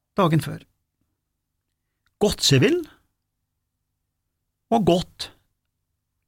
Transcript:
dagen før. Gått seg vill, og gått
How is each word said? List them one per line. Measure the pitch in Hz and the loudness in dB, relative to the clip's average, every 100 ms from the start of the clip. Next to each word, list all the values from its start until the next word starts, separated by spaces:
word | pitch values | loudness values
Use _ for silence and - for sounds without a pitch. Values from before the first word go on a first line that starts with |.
| _ - | _ -2
dagen | 175 156 | 0 0
før. | - 160 - _ _ _ _ _ _ _ _ _ _ _ _ _ _ _ | -2 -10 -18 _ _ _ _ _ _ _ _ _ _ _ _ _ _ _
Gått | 208 - - | -4 -2 2
seg | 135 | 2
vill, | 196 349 320 _ _ _ _ _ _ _ _ _ _ _ _ _ _ _ _ _ _ | 2 0 -6 _ _ _ _ _ _ _ _ _ _ _ _ _ _ _ _ _ _
og | 233 170 | 0 2
gått | 175 - - - _ _ _ _ _ _ _ _ _ | 0 -2 -14 -18 _ _ _ _ _ _ _ _ _